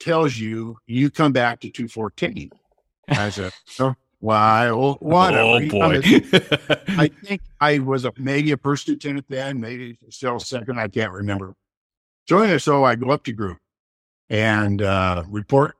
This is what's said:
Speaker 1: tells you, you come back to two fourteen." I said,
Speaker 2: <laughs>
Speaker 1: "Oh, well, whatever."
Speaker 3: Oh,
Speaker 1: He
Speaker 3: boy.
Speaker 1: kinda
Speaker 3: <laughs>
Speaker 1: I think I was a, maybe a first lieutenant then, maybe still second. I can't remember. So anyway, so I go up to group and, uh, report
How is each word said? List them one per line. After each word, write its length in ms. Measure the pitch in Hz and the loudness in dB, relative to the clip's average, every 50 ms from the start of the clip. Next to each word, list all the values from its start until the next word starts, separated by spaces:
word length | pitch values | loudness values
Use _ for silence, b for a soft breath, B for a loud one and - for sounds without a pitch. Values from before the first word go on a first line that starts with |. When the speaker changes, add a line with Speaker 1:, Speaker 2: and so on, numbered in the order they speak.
Speaker 1:
tells 360 | - 165 165 160 160 143 120 | -4 -2 0 0 0 0 -2
you, 420 | 113 110 110 113 113 113 113 113 - _ | -4 -6 -8 -8 -8 -10 -12 -14 -16 _
you 220 | - 117 127 143 143 | -6 -2 0 0 0
come 220 | - - 156 147 | 2 2 2 2
back 280 | 131 131 120 120 117 - | 2 2 0 0 -2 -4
to 100 | - 113 | -10 -12
two 160 | - - 120 110 | -10 -10 -10 -10
fourteen." 600 | - 113 110 101 - - - - 104 82 71 69 - _ _ _ _ _ _ _ _ _ _ - | -8 -8 -8 -8 -6 -6 -6 -6 -6 -8 -12 -14 -18 _ _ _ _ _ _ _ _ _ _ -4
I 200 | 143 117 104 104 | -2 -2 -2 -2
said, 220 | 95 101 95 92 - - _ | -4 -6 -8 -10 -10 -14 _
Speaker 2:
<laughs> 120 | - - - | -12 -6 -4
Speaker 1:
"Oh, 140 | 131 135 127 - _ _ _ _ | -2 -2 -4 -6 _ _ _ _
well, 720 | - 107 110 107 107 110 110 113 120 120 113 117 131 139 135 - | -2 0 2 4 6 6 4 4 2 2 0 0 0 0 -2 -2
whatever." 420 | - 151 165 180 185 185 131 123 | -2 0 2 4 4 4 4 4
Speaker 3:
Oh, 160 | 113 113 120 120 | 4 4 4 2
Speaker 1:
He 100 | 147 151 | 2 0
Speaker 3:
boy. 340 | 104 101 95 - 147 - | 0 2 2 2 2 2
Speaker 1:
kinda 800 | - 185 - - - - - 185 - - 151 - - - 151 - - | 4 6 6 6 6 4 2 2 2 2 -2 -2 0 -2 -2 -2 -2
Speaker 3:
<laughs> 20 | - | -2
Speaker 1:
I 200 | 196 170 151 151 | 0 2 2 0
think 340 | - _ - 202 202 190 - - - - | 0 _ -10 -8 -8 -8 -10 -12 -4 0
I 180 | 147 151 147 143 | 2 2 2 2
was 260 | 131 131 135 131 123 | 0 -2 -2 -2 -4
a, 80 | 120 - - | -6 -6 -6
maybe 340 | 135 135 139 143 151 151 | -4 -2 0 0 0 0
a 40 | 143 | 0
first 300 | 127 - 139 143 139 - - | 0 0 -2 -2 -2 -2 -6
lieutenant 380 | 147 139 - 147 139 143 135 - | -6 -6 -6 -6 -8 -8 -8 -8
then, 320 | 135 131 135 139 139 127 | -8 -8 -6 -6 -6 -8
maybe 380 | 117 117 123 123 127 120 117 - _ 117 | -8 -8 -10 -12 -12 -14 -16 -20 _ _
still 280 | - - 135 127 120 113 | -14 -8 -6 -6 -6 -6
second. 400 | - - 135 120 110 123 123 120 | -6 -8 -10 -8 -8 -8 -6 -6
I 100 | 113 101 | -6 -4
can't 240 | - 117 110 98 | -4 -4 -4 -4
remember. 420 | 92 98 101 101 101 95 98 92 - _ _ _ _ _ _ _ _ _ _ _ _ _ _ - | -6 -6 -6 -4 -4 -4 -6 -10 -16 _ _ _ _ _ _ _ _ _ _ _ _ _ _ 2
So 100 | 170 196 | 2 4
anyway, 200 | 220 208 175 139 | 4 4 2 2
so 260 | - 151 143 143 135 | 2 2 4 4 4
I 100 | 127 117 | 4 4
go 140 | 113 127 123 | 2 0 0
up 140 | 143 147 - | -2 -2 -2
to 80 | - | -6
group 260 | 113 110 107 92 87 - _ _ _ _ _ _ _ _ _ _ _ _ _ - | -8 -6 -6 -8 -8 -12 _ _ _ _ _ _ _ _ _ _ _ _ _ -4
and, 500 | 110 107 110 110 107 107 107 101 98 101 | -2 0 0 2 2 0 0 0 -2 0
uh, 440 | 104 98 98 95 92 92 90 87 85 95 | 0 0 0 0 0 0 -2 -2 -4 -6
report 480 | 101 104 101 - 135 139 143 - - _ | -8 -10 -4 0 2 2 2 2 -2 _